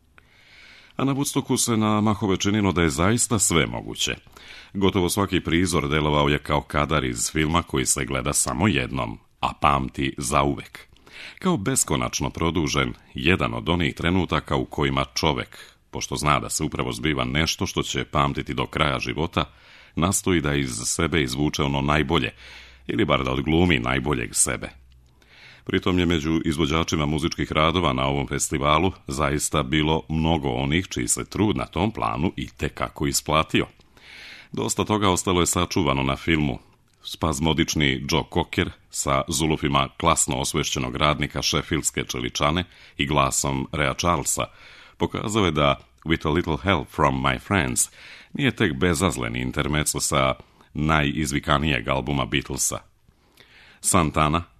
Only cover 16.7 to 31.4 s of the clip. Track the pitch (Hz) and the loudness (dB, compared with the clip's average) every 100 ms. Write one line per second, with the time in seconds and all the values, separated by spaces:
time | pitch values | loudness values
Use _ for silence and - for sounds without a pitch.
16.7 | - 65 58 62 71 62 69 80 - 92 | -4 -6 -2 -2 0 0 0 0 -2 -4
17.7 | - 69 69 60 76 71 67 69 64 64 | -4 -4 -4 -2 0 0 0 -4 -4 -4
18.7 | 71 73 64 62 60 82 - 76 - - | 0 0 0 -4 -4 -2 -2 -6 -8 -20
19.7 | - - - 85 98 - 87 73 71 67 | -20 -12 -2 0 0 2 0 2 0 -2
20.7 | 58 64 - 82 82 67 64 76 - 73 | -4 -6 -2 0 0 0 0 0 0 0
21.7 | 69 69 76 69 80 60 - - - - | 0 2 2 2 0 0 -6 -18 -20 -20
22.7 | - - 113 90 69 65 65 69 80 90 | -16 -6 -2 2 2 0 -2 2 4 4
23.7 | 69 60 65 65 69 57 - - 60 - | 2 0 -2 -2 -4 -4 -2 -2 -2 -10
24.7 | - - - _ _ _ - - - - | -16 -20 -20 _ _ _ -20 -20 -18 -4
25.7 | 95 98 90 87 85 73 80 - 73 78 | -2 2 2 2 2 2 0 0 0 0
26.7 | 80 82 85 73 76 80 - 78 82 80 | 0 0 0 0 0 -2 -2 -2 2 2
27.7 | 82 85 65 67 69 65 69 - 76 71 | 2 0 0 0 0 -2 -2 -2 0 2
28.7 | 76 92 90 - 69 73 71 - 78 64 | 4 2 -2 -6 -2 0 0 0 -2 0
29.7 | 76 76 80 - 80 80 82 69 60 69 | 2 2 2 0 0 2 2 0 -2 0
30.7 | 80 95 - 60 - 60 - | 0 0 -4 -2 -2 -4 0